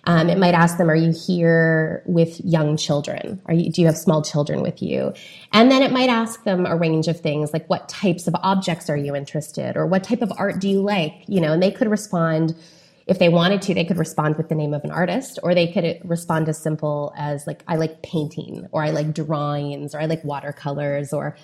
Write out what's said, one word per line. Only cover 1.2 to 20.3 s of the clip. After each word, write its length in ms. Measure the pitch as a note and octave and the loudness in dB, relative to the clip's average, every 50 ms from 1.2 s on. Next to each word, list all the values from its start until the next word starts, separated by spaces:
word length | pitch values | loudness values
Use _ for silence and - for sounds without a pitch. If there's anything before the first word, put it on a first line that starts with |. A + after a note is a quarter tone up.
| - - F3+ F3 E3 E3 E3 E3 E3 D#3+ D#3+ D#3+ D#3+ D#3 - - - | -2 -2 0 2 4 4 6 6 6 4 4 2 2 0 -4 -6 -4
with 380 | - F3+ E3 E3 E3 - - - | 0 2 2 2 2 0 -4 -2
young 320 | F3 E3 D#3+ D3+ D3+ D3+ | 0 2 2 2 2 0
children? 680 | D3+ - - D3 C#3+ C#3+ - E2+ - - - - F#3+ - | 0 0 0 -2 -2 -2 -4 -8 -8 -8 -10 -12 -10 -4
Are 80 | - E3 | 0 0
you, 180 | E3 F3 E3 | 2 2 2
do 100 | - - | 2 4
you 60 | E3+ | 4
have 100 | D#3+ D#3 | 4 4
small 240 | - - - D#3 D#3 | 4 2 2 2 2
children 400 | D#3 - - D3+ D3 D3+ D3+ C#3+ | 0 0 0 0 0 0 -2 -2
with 220 | - - - - F#3+ | -2 -4 -4 -4 -4
you?" 300 | - - - - - - - - - - - - - - | -4 -2 -2 -2 -4 -6 -8 -14 -20 -20 -20 -6 2 6
And 180 | G#3+ A#3 C4 | 6 8 8
then 100 | C4+ C4 | 6 6
it 120 | C4+ - B3+ | 4 2 2
might 160 | B3+ B3+ B3+ | 2 2 2
ask 340 | A#3+ A3+ A3+ A3+ - - - | 2 2 0 -2 -6 -6 -2
them 220 | G#3 F#3 F3+ F3+ | -2 0 0 0
a 100 | - E3+ | 0 0
range 320 | E3+ E3+ D#3+ D#3+ D#3+ D#3 | 0 0 2 2 0 0
of 120 | E3 E3 E3 | 0 -2 -2
things 340 | - D#3 C#3+ D3+ D3+ D3+ - | -2 -2 -2 -2 -2 -2 -4
like, 140 | D#3+ - - | -6 -2 -2
"What 180 | F#3 - - | -4 -4 -4
types 400 | - - - - F#3+ F3 F3 - | -8 -6 -2 0 0 0 0 -2
of 80 | F3+ E3 - - | -2 -2 0 0
objects 460 | F#3+ G3 F#3+ F#3+ F#3 E3 - - - | 0 0 0 0 -2 -4 -4 -4 -4
are 80 | D3 | -4
you 180 | C#3+ C#3+ C#3+ C#3+ | -2 -2 -4 -4
interested?" 640 | C#3 C#3 - - D3+ C#3+ - - - C3 B2 - | -6 -6 -6 -6 -8 -8 -6 -8 -6 -6 -4 -2
Or, 100 | - - | -2 0
"What 160 | D#3+ F#3 F#3+ F#3+ | 0 0 0 0
type 180 | - A#3+ - | -2 -2 -2
of 100 | A#3+ F#3 - | -2 -4 -4
art 220 | - G3 G3+ - G3 | -4 -4 -4 -2 -2
do 80 | F#3+ | -2
you 140 | G3 G3 G3 | 0 0 0
like?" 420 | G3 G3+ G#3 F#3+ D#3+ D#3 - - - | 0 0 0 -2 -2 -4 -6 -10 -8
You 120 | - G3 F#3 | -2 0 0
know, 140 | E3 D3+ D#3 | 2 2 2
and 100 | E3+ F3+ | 2 2
they 80 | G3 | 2
could 160 | - - - | 2 0 0
respond, 680 | A3 G#3+ G#3 - - - E3+ E3 E3 D#3+ D#3+ E3 D#3+ E3 - - - - - _ _ _ _ _ | 0 0 -2 -2 -2 -2 0 2 2 2 2 2 0 -2 -4 -12 -20 -20 -20 _ _ _ _ _
if 100 | - F#3 | -4 2
they 120 | - F3+ E3+ | 4 4 4
wanted 320 | E3 E3+ E3+ F#3 G3+ G3 | 6 4 4 2 0 0
to, 120 | G3 - F#3 | 0 -2 -2
they 120 | G3 E3+ | -2 0
could 120 | E3 F#3 | -2 -2
respond 380 | E3+ D#3 - - - D3+ D#3 D3+ | -2 -4 -2 -2 -2 0 0 0
with 140 | D#3 D#3+ - | -2 -2 -4
the 60 | D#3+ | -4
name 180 | D#3 D3+ D3 D3 | -4 -2 -4 -4
of 100 | D3 - | -6 -6
an 80 | - | -6
artist, 480 | - - F3+ F#3 F#3+ C4 C4+ - - - | -4 -2 -2 -2 -2 -4 -6 -8 -10 -6
or 140 | - F3 F3+ | -2 0 2
they 120 | F3 E3+ | 2 2
could 340 | E3+ E3+ G3+ E3+ E3 - - - | 2 0 -2 -2 -2 -4 -6 -6
respond 460 | F3 E3+ E3 - - E3 D#3+ D#3+ D#3+ | -6 -6 -4 -2 -2 -2 0 0 -2
as 80 | D3+ | -4
simple 560 | - - D#3 D#3 D3+ D#3 D3+ D3 D3 D3 D3 - | -4 -4 -4 -4 -2 -4 -4 -4 -4 -6 -8 -8
as, 300 | - D3 D3 D3 C#3+ - | -8 -6 -6 -6 -6 -8
like, 160 | D3+ D3 - - | -10 -12 -10 -6
"I 120 | - D#3+ | -4 -2
like 260 | D#3+ D#3+ D#3 D#3+ - - | -2 -2 -2 -4 -10 -12
painting," 640 | - - D#3+ D3+ D3+ - D#3 - - - - - - - | -6 -4 -4 -4 -4 -6 -10 -12 -10 -12 -14 -12 -6 -4
or, 100 | D#3+ D3+ | -2 -2
"I 60 | D3+ | -2
like 240 | D#3 D3+ D3+ D#3 D3+ | -2 -2 -2 -4 -4
drawings," 840 | E3+ D#3 D#3 D#3+ D3 D3 D3 D3 D3 C#3+ C#3+ C#3+ C#3+ D3 D3 - | -4 -4 -4 -4 -2 -2 -4 -4 -4 -6 -6 -8 -10 -10 -10 -8
or, 60 | D3+ | -6
"I 60 | D#3 | -4
like 180 | D#3 E3 D#3+ - | -4 -4 -4 -4
watercolors," 880 | D3 | -8